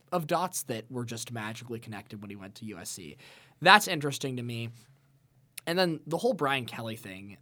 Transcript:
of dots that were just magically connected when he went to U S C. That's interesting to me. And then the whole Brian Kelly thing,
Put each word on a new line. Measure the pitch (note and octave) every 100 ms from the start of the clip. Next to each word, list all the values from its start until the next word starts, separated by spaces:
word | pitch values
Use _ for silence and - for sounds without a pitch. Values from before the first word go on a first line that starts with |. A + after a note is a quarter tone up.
| _
of | F3+ D3+
dots | E3 F3+ -
that | - A2+ A#2+
were | B2+ A#2+
just | A#2 -
magically | A#2 G#2+ A2 A#2+ A#2
connected | A#2 G#2 - G#2+
when | G2+
he | G2+
went | G2 G#2
to | A2
U | F2+
S | -
C. | - D#2+ - - - - _
That's | E3+ G#3 F#3+
interesting | E3 C#3+ C3 C#3 B2+
to |
me. | A#2+ A#2 A#2 A#2 - _ _ _ _ _ _ - -
And | F3
then | F3+ D3+ -
the | E3
whole | A#3+
Brian | A3 C#3+ C3+ A#2+
Kelly | - A2+ G#2+
thing, | G2+ F#2+ G2+ G2